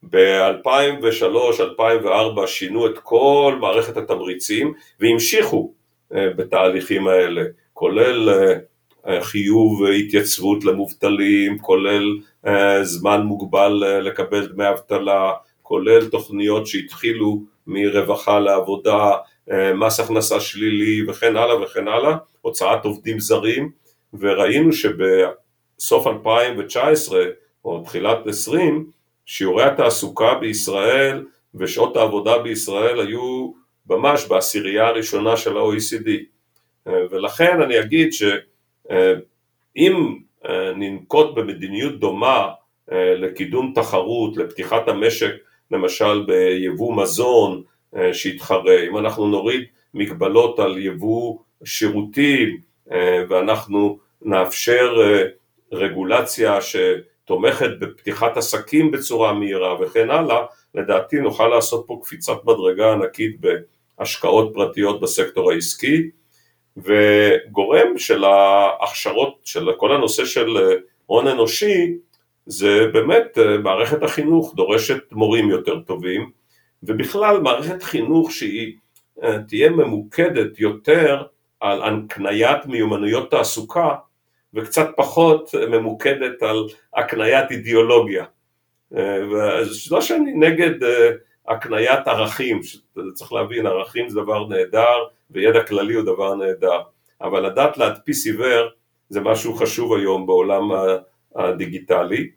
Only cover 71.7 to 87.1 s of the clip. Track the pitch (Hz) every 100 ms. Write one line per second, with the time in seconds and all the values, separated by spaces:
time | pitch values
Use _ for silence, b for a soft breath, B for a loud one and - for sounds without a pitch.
71.7 | 190 170 170 _ _ _ _ - - 101
72.7 | 104 110 110 131 220 226 - 107 104 104
73.7 | 95 117 151 - - 151 165 160 - -
74.7 | 110 110 135 - 110 107 113 104 92 90
75.7 | 85 - 90 90 92 113 _ _ _ _
76.7 | _ - 110 - 202 214 202 143 123 151
77.7 | 180 - 127 113 165 160 - 107 104 110
78.7 | - _ _ _ - 117 104 107 107 147
79.7 | 170 110 107 104 - 175 127 107 - 107
80.7 | 107 - 160 156 139 139 _ _ _ 101
81.7 | 101 107 107 107 - 98 104 117 147 139
82.7 | 120 107 104 101 117 123 139 - - 104
83.7 | 170 165 - _ _ _ _ _ 107 110
84.7 | - 156 - - - 165 151 156 - 113
85.7 | 113 110 107 139 135 127 - 107 110 107
86.7 | B B - 120